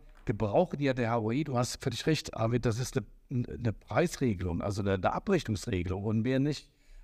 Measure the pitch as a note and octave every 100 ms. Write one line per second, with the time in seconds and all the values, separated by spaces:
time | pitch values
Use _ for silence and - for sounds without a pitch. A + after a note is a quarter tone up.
0 | - - - A2 A2 B2 F3+ C#3+ C#3+ B2+
1 | A2+ A#2 A2 B2+ D#3 B2 B2 - C3 A#2+
2 | - D#3 - - A2+ B2 B2 A2 B2+ C3+
3 | - - - C3 - - A#2 - - B2
4 | E3+ - C3 F2+ F#2 F2 - G2+ G2 F#2+
5 | G#2 - - F#3 - G2+ - F#2 F2+ F#2
6 | G#2 A2 A#2 C3 C#3+ C#3 - _ - -